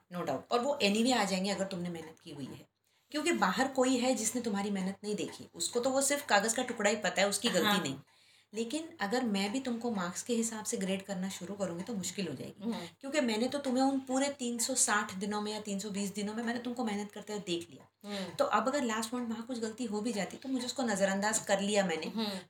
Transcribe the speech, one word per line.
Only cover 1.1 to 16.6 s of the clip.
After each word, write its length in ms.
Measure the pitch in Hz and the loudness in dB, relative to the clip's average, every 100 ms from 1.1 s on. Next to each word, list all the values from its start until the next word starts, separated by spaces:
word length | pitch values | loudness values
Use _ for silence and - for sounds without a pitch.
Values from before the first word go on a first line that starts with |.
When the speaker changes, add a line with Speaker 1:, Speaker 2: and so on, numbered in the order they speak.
Speaker 1:
आ 100 | 240 | 4
जाएंगे 260 | 196 185 196 | 4 2 0
अगर 140 | 185 | 0
तुमने 240 | 190 185 175 | -2 -4 -6
मेहनत 280 | 170 160 - | -6 -10 -16
की 60 | 170 | -14
हुई 140 | 147 | -10
है, 220 | 131 139 - _ _ _ - | -10 -12 -18 _ _ _ -8
क्योंकि 220 | 294 302 | -2 2
बाहर 360 | 277 190 190 277 | 4 4 4 2
कोई 280 | - 254 254 | 4 4 4
है 180 | 254 | 4
जिसने 280 | 233 220 254 | 2 0 -2
तुम्हारी 280 | 233 196 208 | -2 -2 -2
मेहनत 280 | 196 185 196 | -2 -2 -4
नहीं 100 | 208 | -4
देखी, 360 | 208 147 - - | -4 -4 -8 -12
उसको 260 | 170 175 240 | -6 -2 0
तो 100 | 254 | 2
वो 120 | 262 | 4
सिर्फ 240 | 269 285 - | 2 2 4
कागज़ 300 | 208 220 254 | 4 4 0
का 60 | |
टुकड़ा 280 | 247 233 208 | -2 0 2
ही 60 | 220 | 2
पता 260 | 180 180 | 2 2
है, 60 | 202 | 2
उसकी 200 | 196 233 | 2 2
गलती 180 | 196 214 | 4 4
Speaker 2:
हाँ। 160 | 190 | 4
Speaker 1:
नहीं। 160 | 151 135 - _ _ _ _ | 0 -4 -12 _ _ _ _
लेकिन 340 | 208 233 302 320 - | -6 -4 -4 -6 -6
अगर 240 | 202 247 | 0 0
मैं 280 | 247 196 202 | 2 2 0
भी 80 | 262 | 0
तुमको 300 | 262 233 240 | -2 -2 -2
मार्क्स 320 | 202 180 185 | -2 -2 -4
के 120 | - | -2
हिसाब 300 | 226 220 220 | 0 0 -2
से 120 | 196 208 | -4 -2
ग्रेड 260 | 190 190 | 0 -2
करना 260 | 196 185 190 | -4 -4 -4
शुरू 260 | - 175 | -6 -8
करूँगी 300 | 202 180 170 | -4 -4 -4
तो 100 | 190 | -6
मुश्किल 340 | 214 175 - 196 | -4 -4 -4 -4
हो 60 | |
जाएगी, 300 | 127 - - | -6 -10 -8
Speaker 2:
हम्म। 220 | 214 180 170 - | -6 -4 -6 -10
Speaker 1:
क्योंकि 200 | 269 302 | -2 2
मैंने 280 | 240 214 254 | 2 4 2
तो 100 | 285 | 0
तुम्हें 260 | 269 247 | 2 4
उन 160 | 269 269 | 4 4
पूरे 280 | 262 262 285 | 0 2 2
तीन 300 | 277 240 240 | 0 -2 0
सौ 160 | 247 | 0
साठ 400 | 254 - 214 226 | 2 4 4 0
दिनों 260 | 190 202 208 | -4 -2 -2
में 120 | 208 | -2
या 80 | 214 | -4
तीन 180 | 208 196 | -4 -4
सौ 120 | 208 | -4
बीस 240 | 196 202 | -4 -4
दिनों 200 | 208 202 | -2 -4
में 100 | 220 | -2
मैंने 160 | 226 240 | -2 -2